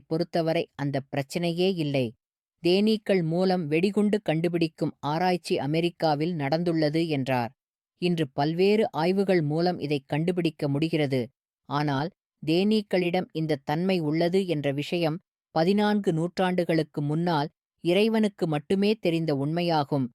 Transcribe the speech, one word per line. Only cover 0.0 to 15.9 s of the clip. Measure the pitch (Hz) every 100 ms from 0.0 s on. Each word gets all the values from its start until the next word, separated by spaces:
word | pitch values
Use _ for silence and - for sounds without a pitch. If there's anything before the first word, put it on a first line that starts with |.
| -
பொறுத்தவரை | 160 170 175 160 165 -
அந்த | - 143 156
பிரச்சனையே | 143 139 139 185 175 165 180 180
இல்லை. | 147 139 120 - _ _ _ _
தேனீக்கள் | 175 190 214 214 - 190
மூலம் | 160 170 190 185 151
வெடிகுண்டு | 160 202 202 208 208
கண்டுபிடிக்கும் | - 160 170 170 160 - 156 -
ஆராய்ச்சி | 143 160 185 175 - 180
அமெரிக்காவில் | 135 160 175 - 160 147 160 170
நடந்துள்ளது | 139 160 175 160 151 160 170
என்றார். | 143 131 127 120 - _ _ _ -
இன்று | 175 170 147
பல்வேறு | - 147 165 196 214 220
ஆய்வுகள் | 147 170 190 196 185
மூலம் | 147 156 180 180
இதை | 143 147 -
கண்டுபிடிக்க | 147 165 180 170 - 147
முடிகிறது. | 139 160 165 143 135 110 _ _ _ -
ஆனால் | 143 151 135 165 - _ _
தேனீக்களிடம் | 147 170 202 214 208 185 175 180 175
இந்த | 160 156 147
தன்மை | - 151 185 185
உள்ளது | 151 160 170 190 185
என்ற | 156 143
விஷயம் | 139 147 175 160 160 _ _ _
பதினான்கு | 160 170 208 208